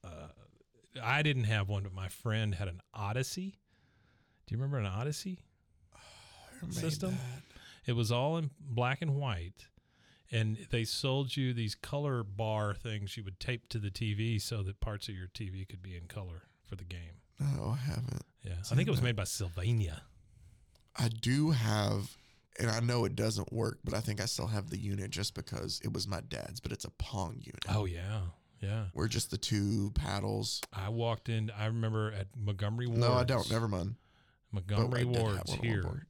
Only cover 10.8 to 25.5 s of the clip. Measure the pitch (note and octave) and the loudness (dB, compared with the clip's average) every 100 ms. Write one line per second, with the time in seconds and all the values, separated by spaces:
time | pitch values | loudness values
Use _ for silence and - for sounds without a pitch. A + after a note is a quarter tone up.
10.8 | A2+ - C#3 C3+ C3+ - C3 A#2+ A2 - | 0 0 2 2 2 2 2 2 -2 -4
11.8 | - C#3+ D3 B2+ G2+ G2 A2 G#2+ G#2 G2+ | -4 -2 0 0 -2 -2 0 2 2 0
12.8 | A#2+ G#2+ G2 - F#2+ F#2 - B2 _ A#2 | -4 -4 -4 -6 -8 -6 -4 -4 _ -2
13.8 | G2+ - A2 G#2 A2+ A2 - A2+ F#2+ G#2 | -2 0 0 2 2 0 0 -2 -2 -2
14.8 | - G#2 - F#2+ F#2 - G2+ F#2+ F#2 F#2 | -4 -4 -8 -8 -10 -8 -8 -6 -8 -10
15.8 | F#2 F2+ F2 - F2+ E2+ - _ - F#2+ | -10 -12 -10 -8 -8 -10 -14 _ -12 -12
16.8 | F2+ F2 E2+ - _ _ C#3+ C3+ - C3 | -8 -10 -10 -16 _ _ -2 0 0 0
17.8 | C3 - B2 - - _ - F2+ F#2+ B2 | -2 -2 -4 -6 -8 _ -6 -4 4 4
18.8 | F3+ B2+ B2 G#2+ F#2+ - F#2 E2+ F#2+ A#2 | 6 4 4 2 -2 -2 -4 0 2 4
19.8 | F#2 D2+ - - - - - - - - | 2 -2 -14 -20 -20 -20 -20 -20 -20 -20
20.8 | - - A#2 A2 B2 C3+ D3+ C#3 G#2+ G#2+ | -14 0 0 2 2 4 6 6 4 4
21.8 | G#2 G#2 G2+ - - - _ - A2+ A2 | 4 2 -2 -10 -20 -20 _ -2 0 2
22.8 | A#2+ A#2+ G#2 F#2+ A2 G#2+ - A2+ G#2+ - | 4 4 2 2 0 0 -2 0 -2 -2
23.8 | A#2+ G#2+ A2 G#2 G#2 - - G#2+ G2+ G2 | -2 -2 0 0 0 0 0 0 -2 -4
24.8 | G#2 G2 F#2+ - G#2 - - | -2 -2 -2 -2 -4 -4 -6